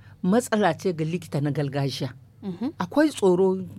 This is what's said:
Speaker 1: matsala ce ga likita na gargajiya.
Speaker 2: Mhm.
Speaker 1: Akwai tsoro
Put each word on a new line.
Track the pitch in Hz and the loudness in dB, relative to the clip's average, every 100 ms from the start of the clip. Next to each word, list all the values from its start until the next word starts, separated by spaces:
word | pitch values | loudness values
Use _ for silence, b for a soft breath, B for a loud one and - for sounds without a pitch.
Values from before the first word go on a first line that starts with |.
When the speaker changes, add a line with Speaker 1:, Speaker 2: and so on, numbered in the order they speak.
| b b | b b
Speaker 1:
matsala | 180 220 247 214 196 156 | 2 2 2 2 2 2
ce | 196 | -2
ga | 160 156 | -2 -2
likita | 175 - 151 | -4 -4 -2
na | 147 | -2
gargajiya. | 143 143 143 139 - 135 - - _ | 0 -2 -2 -2 -2 -6 -8 -20 _
Speaker 2:
Mhm. | 202 175 247 - | -10 -6 -6 -4
Speaker 1:
Akwai | 175 - 311 | -2 2 2
tsoro | - 190 180 190 190 180 | 4 2 4 4 0 -6